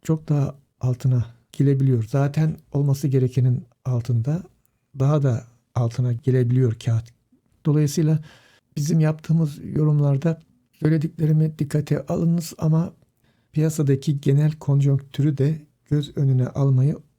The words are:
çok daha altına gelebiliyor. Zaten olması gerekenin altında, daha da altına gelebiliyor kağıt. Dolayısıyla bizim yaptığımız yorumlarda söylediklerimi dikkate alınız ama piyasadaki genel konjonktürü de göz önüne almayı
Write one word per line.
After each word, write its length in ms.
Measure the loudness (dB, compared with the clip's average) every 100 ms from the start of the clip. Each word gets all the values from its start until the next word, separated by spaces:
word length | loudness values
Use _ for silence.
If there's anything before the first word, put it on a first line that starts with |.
çok 260 | -4 -6 0
daha 260 | -2 -2 -6 _ _
altına 460 | -4 -2 0 0 -2 -10 _
gelebiliyor. 540 | -2 0 2 2 0 0
Zaten 500 | -2 -2 0 -2 -4 _
olması 360 | -2 0 0 0
gerekenin 580 | 0 0 0 0 0 -4 _ -6
altında, 580 | -4 -2 -2 0 -4 -6 _ _ _ _ -2
daha 240 | 0 2
da 200 | 0 -2 -6 _ _ -4
altına 380 | -4 -2 -4
gelebiliyor 600 | -2 0 0 2 2 2
kağıt. 300 | 0 -2 -2 -4 _ _ _ _ _ 0
Dolayısıyla 540 | 2 2 0 0 0 -2 -20 _ _ _ -8
bizim 220 | -2 2
yaptığımız 600 | 2 0 -2 0 0 -4
yorumlarda 760 | -6 -2 2 2 2 0 0 -4 _ _ _
söylediklerimi 880 | _ 0 0 -2 -2 0 2 0 -2
dikkate 460 | -4 -2 -2 -4 -2
alınız 480 | -2 0 0 -4 -4
ama 360 | 0 0 0 -8 _ _ _ _ _
piyasadaki 680 | -2 -2 0 0 0 0 -2
genel 300 | 2 2 2
konjonktürü 840 | -2 0 2 2 0 -2 -2 -2 2
de 240 | 0 -2 -10 _ _
göz 320 | -2 -2 -2
önüne 300 | 0 2 0
almayı 500 | 0 2 2 2 -2 -10